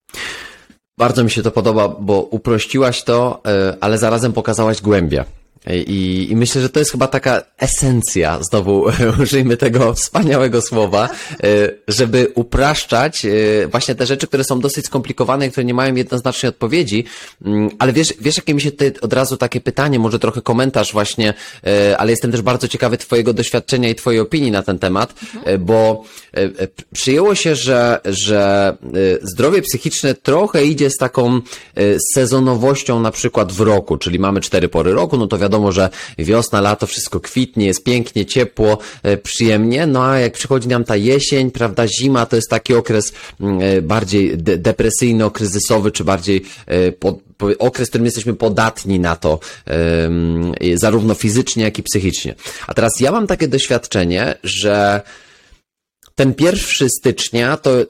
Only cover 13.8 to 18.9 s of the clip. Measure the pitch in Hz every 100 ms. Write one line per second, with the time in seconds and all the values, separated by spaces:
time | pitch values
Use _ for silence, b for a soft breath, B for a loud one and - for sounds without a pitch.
13.8 | - 120 123 139 - 135 131 127 139 -
14.8 | - 135 113 - 123 139 135 135 123 123
15.8 | 135 127 - 123 127 - 123 - 113 165
16.8 | 123 104 117 B B B 98 104 107 107
17.8 | 131 131 160 - 147 - - 143 147 143
18.8 | 139